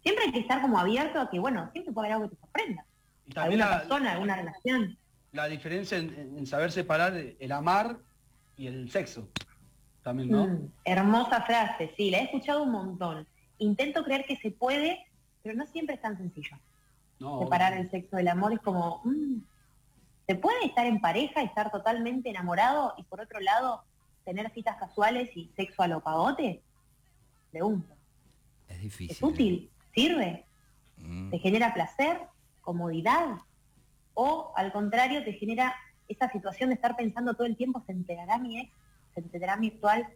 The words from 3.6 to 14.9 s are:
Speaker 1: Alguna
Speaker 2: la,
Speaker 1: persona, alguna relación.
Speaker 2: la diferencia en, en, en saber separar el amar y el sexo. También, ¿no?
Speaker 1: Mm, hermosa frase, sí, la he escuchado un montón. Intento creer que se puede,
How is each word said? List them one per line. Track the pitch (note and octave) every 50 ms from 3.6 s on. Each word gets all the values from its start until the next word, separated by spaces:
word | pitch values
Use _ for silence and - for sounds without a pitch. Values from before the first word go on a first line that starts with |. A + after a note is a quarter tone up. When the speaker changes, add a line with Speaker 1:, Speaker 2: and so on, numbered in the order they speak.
Speaker 1:
Alguna | G#3+ G3+ F#3
Speaker 2:
la, | E3
Speaker 1:
persona, | D3+ E3+ C4+ C#4+ C4+ A3
alguna | F3 F3 G3+ G3+ F#3+
relación. | F#3 F3 E3 D#3 - _ B3 B3+ B3 G#3 F3 - _ _ _ _ _ _ _
Speaker 2:
la | - C#3+ D3+ D3+
diferencia | D#3 C#3+ - D#3+ E3+ G3 F#3+ - G#3 F3
en, | E3 D#3+ C3
en, | C#3+ C#3+ C3 C#3 D3
en | C#3
saber | C3 D3+ D3 D#3+ F3
separar | E3 F#3 E3+ - D#3 D#3+ E3+ F#3+ F#3
el | F3 D3 B2 - - C3+ C3
amar | C#3 C#3+ D3+ E3+ F#3 G3+ A3 A#3 A#3+ A#3 - _ _ _ _ _ _ _ _ _ _
y | - C3+ B2+
el | B2+ C3 B2+ A#2+
sexo. | - - A#2 - - A#2 A2 - - - - _ - _ - - _ _ _ _ _ _
También, | _ B2+ B2 C3 C3 B2
¿no? | G#3+ G#3 G3+
Speaker 1:
Mm, | F#3+ F3 D#3+ D3 - - _ _
hermosa | F3+ F#3 F#3+ G3 G3+ A3 A#3 B3 A#3+ B3 A#3
frase, | - - A#3 A#3 G#3+ G3 - - E3 D#3 -
sí, | - G#3 G3
la | F#3 G3
he | C4
escuchado | - - C4+ - - D4 D4 D4
un | C4
montón. | A#3 G3+ F#3 F#3+ F3+ F#3 F#3 E3+ D#3+ D#3 D#3 _ _ _ _ _ _
Intento | _ G#3+ G#3 G3+ G#3 C#4 D4 C#4+ E4 -
creer | C#4 C4+ C4+ C4+
que | - C#4
se | - - G#3+
puede, | - _ B3 B3+ C#4 C#4+ D4 D#4+